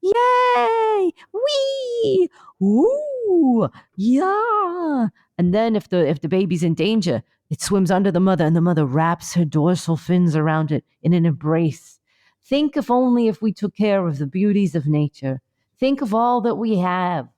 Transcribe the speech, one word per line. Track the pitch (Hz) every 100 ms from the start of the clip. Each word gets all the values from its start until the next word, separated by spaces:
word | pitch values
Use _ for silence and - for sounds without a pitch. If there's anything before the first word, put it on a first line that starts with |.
Yay! | 370 415 494 494 494 494 453 453 440 427 370 - -
Wee! | 381 523 587 539 539 523 480 453 392 349 _ - _
Ooh! | 190 208 370 554 605 539 453 359 285 240 208 - - -
Yeah! | 202 254 370 403 453 427 392 349 339 285 226 - _ _
And | 180
then | 190 226 220
if | -
the, | 180 156
if | 151
the | 165
baby's | 185 190 170
in | 170
danger, | 160 165 226 175 120 - _ _
it | -
swims | - 196 185
under | 180 202
the | 175
mother | 185 185 156
and | 165
the |
mother | 165 170 147
wraps | 135 160 170 -
her | - 165
dorsal | 156 151 180 - 165
fins | - 180 180 156
around | 156 156 156
it | 151 - _
in | -
an | 175 170
embrace. | 143 151 160 165 135 - _ _ _ _ _
Think | _ 277 302 294
if | 240
only | 247 254 240 233
if | 196
we | 220
took | 196 208 -
care | 214 196 175
of | 143
the | 143
beauties | 185 202 208 196
of | 165 143
nature. | 151 147 - 135 131 _ _ _ _
Think | 262 277
of | 262
all | 214 240 247
that | 226 226
we | 226 214
have. | 180 180 180 170 123